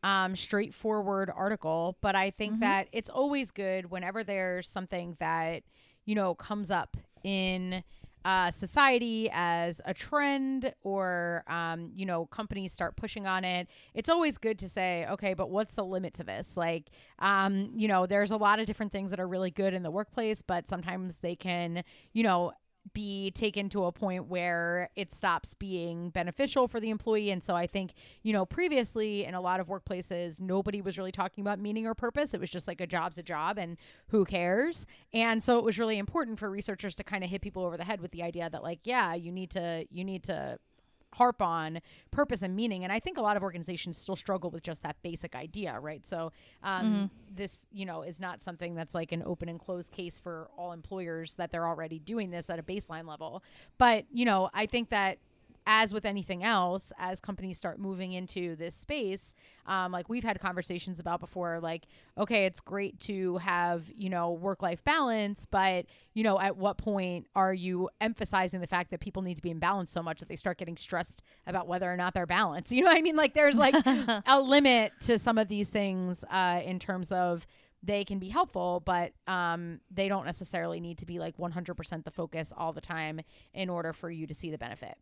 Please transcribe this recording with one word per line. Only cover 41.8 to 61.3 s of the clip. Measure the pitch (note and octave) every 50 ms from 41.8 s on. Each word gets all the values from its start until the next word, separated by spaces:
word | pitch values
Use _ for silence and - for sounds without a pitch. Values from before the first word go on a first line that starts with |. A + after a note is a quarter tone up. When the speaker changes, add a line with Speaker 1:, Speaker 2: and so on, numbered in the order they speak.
| _ - - - _ _
Speaker 1:
purpose | - - C#4+ C#4+ B3 F#3+
and | F#3+ F#3 F#3
meaning. | G3+ A#3 A#3 G3+ F#3 F3+
And | F#3
I | G3 A3+
think | - F4+ F#4
a | -
lot | A3+ G#3 G#3
of | G#3 F#3
organizations | G3 E3+ F3 E3 - F3+ E3 - F3+ E3
still | - - - F#3+
struggle | F#3+ - - G3 F#3 D#3+ F3
with | D#3+ E3 -
just | - E3 - -
that | D#3+ D3+ -
basic | - F3 E3+ D#3 - E3 -
idea, | B2+ C3+ D#3+ E3 G3+ G3+ E3 A#2+ A2
right? | C#3 D3+ D#3 C#3+ -
So, | - G3 E3+ E3 D#3+ - - - - - _
um, | - G3 F#3+ F#3 G#3+
Speaker 2:
Mm-hmm. | A3 G#3+ G3+ G3+ G3 - - - - G3
Speaker 1:
this, | F#3 G3+ F#3+ - - - _
you | - G3 F#3+
know, | F#3 E3+ D#3+
is | D#3 E3 E3+ D3+
not | F#3 F3+ F3 F3
something | - F#3+ F3 D#3+ F3 F3 E3+
that's, | E3 E3 - -
like, | F3 E3 - E3+
an | E3 -
open | - F3 - E3+
and | E3 E3+
closed | E3 - - F#3 F3 E3+ - -
case | - F3+ F3 E3 -
for | - F3+ E3+ D#3+ D#3+ - -
all | - F3 F3+ E3+
employers | E3+ D3+ - G3 F#3+ F3+ E3+ E3 E3 E3 D#3+ -
that | - F3 E3+ -
they're | E3+ E3 E3+
already | E3+ D#3+ E3 D#3+ D#3+ D#3+
doing | D3+ E3 A3 A#3 G#3 F3+
this | F3 E3+ E3 -
at | F3 E3
a | D#3+
baseline | - F#3 G#3 G3 - E3 D#3+ E3
level. | E3 D3+ D3 D#3+ D#3+ - F#3+ _ - - - - - _
But, | _ B3+ A#3+ A3+ G#3+ - _
you | - A#3 B3
know, | A#3+ G3+ F#3+ F#3 - -
I | F#3+ G#3+
think | G#3 - A#3+ A#3 -
that | A#3 G#3 G3 F#3+ - - _ _ _ _ _ _ - _ _
as | - G#3+ A3 A3+ G#3 G3
with | G#3+ -
anything | G#3+ G3+ G3+ F3+ - F#3+ F3 F3+
else, | A3 A#3 G3 F3+ F3 F3+ G3 - - - -
as | F3+ F#3 F#3+ -
companies | - - G3+ - F#3 F#3+ F3+
start | - - F3+ D#3 -
moving | G3 G3 F#3+ F3+ F#3+ F#3
into | F#3 F3+ F#3 F3+ - G3 F3+ F3 E3
this | D3+ E3 E3+ -
space, | - - - D4 D4+ A#3+ F#3+ F#3+ G3 - - - _ - - - _ _
um, | - F#3+ F#3+ F#3 F3+
like | F#3 F3 F3
we've | - A3+ B3 A3
had | A3+ G3+ F#3
conversations | - F#3+ F3+ F3+ F3+ - F3+ F3 - F#3 F#3 D#3+
about | F3 F3 E3+ F3
before, | E3 F3